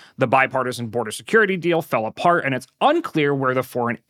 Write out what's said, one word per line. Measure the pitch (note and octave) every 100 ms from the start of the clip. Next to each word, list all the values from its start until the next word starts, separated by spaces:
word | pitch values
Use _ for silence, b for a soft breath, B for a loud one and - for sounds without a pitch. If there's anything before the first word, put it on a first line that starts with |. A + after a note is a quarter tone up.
| B -
The | C3
bipartisan | C3 C3 C3 B2+ A#2 A#2
border | G#2 G#2+
security | - A2+ A3 G#3 F#3+
deal | E3+ E3
fell | D#3 B2
apart, | A2 - F3 E3+
and | C3+
it's | B2+ - _
unclear | B3 E4 - D#3+ C#3+
where | C#3+ C3
the | B2+
foreign | B2+ B2+ A#2 A2+ _